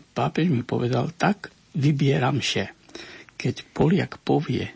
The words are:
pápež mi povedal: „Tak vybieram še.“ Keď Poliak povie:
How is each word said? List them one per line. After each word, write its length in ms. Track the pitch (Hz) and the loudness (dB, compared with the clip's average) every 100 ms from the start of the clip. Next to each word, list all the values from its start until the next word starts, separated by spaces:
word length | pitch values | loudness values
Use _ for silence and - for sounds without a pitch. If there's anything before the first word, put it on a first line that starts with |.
| - | -6
pápež 400 | - 123 165 170 | -4 -2 0 0
mi 80 | 120 | 0
povedal: 480 | - - 120 127 127 | 0 -2 0 0 -2
„Tak 360 | - 175 208 - _ _ | 0 0 0 -6 _ _
vybieram 640 | 175 139 139 139 143 127 139 | 0 2 4 2 2 2 0
še.“ 320 | - - 98 - _ - - - - | -2 -2 -4 -8 _ -18 -18 -20 -20
Keď 400 | - 156 147 - | -6 -4 -4 -6
Poliak 480 | - 151 175 131 - | 0 2 4 0 -4
povie: 480 | - 139 160 127 95 | 0 0 0 -4 -4